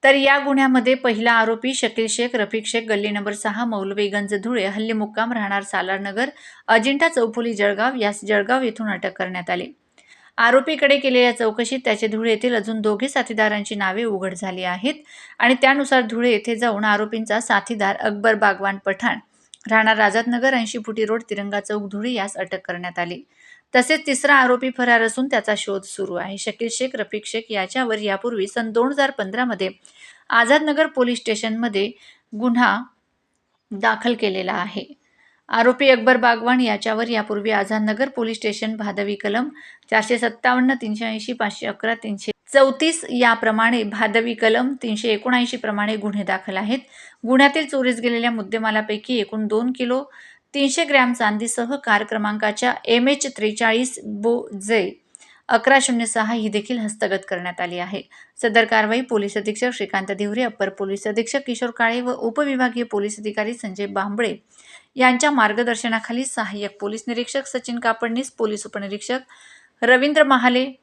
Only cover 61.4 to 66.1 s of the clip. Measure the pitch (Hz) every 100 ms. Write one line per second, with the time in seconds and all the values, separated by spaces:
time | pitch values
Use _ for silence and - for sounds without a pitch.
61.4 | 277 233 240 233 226 233 247 247 226 226
62.4 | 294 262 254 233 233 208 202 208 214 208
63.4 | 214 240 220 190 202 196 196 208 233 208
64.4 | _ _ - - _ - 254 247 294 285
65.4 | 214 214 240 226 240 226 -